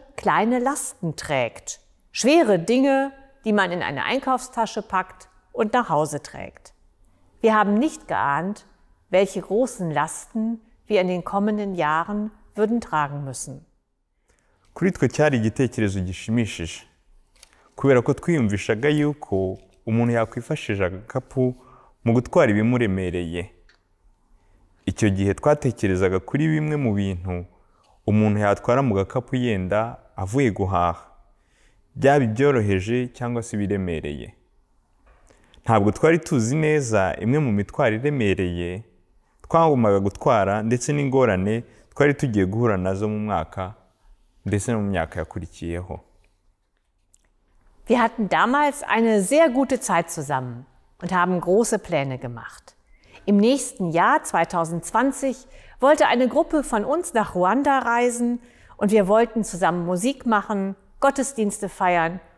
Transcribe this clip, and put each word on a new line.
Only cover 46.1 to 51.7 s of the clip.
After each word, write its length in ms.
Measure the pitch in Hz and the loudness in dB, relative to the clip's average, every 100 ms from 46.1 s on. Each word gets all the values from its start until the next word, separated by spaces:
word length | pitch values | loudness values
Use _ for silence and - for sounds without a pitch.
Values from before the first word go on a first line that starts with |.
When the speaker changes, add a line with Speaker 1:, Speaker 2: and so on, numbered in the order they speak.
| _ _ _ _ _ _ _ _ _ _ _ _ _ _ _ _ _ - | _ _ _ _ _ _ _ _ _ _ _ _ _ _ _ _ _ 0
Speaker 1:
Wir 100 | 240 | 2
hatten 280 | 233 233 196 | 2 0 0
damals 540 | 160 214 277 294 277 | 2 2 2 0 -2
eine 380 | - 220 226 214 | -2 0 2 2
sehr 280 | 185 294 330 | 4 4 4
gute 280 | 240 262 262 | 2 0 -2
Zeit 300 | - 170 175 | 0 -2 -2
zusammen 540 | - 143 135 127 120 135 _ _ _ | -8 -4 -4 -4 -10 -16 _ _ _
und 100 | - | -4
haben 280 | 185 180 180 | 0 0 0
große 400 | 170 196 233 | 2 2 2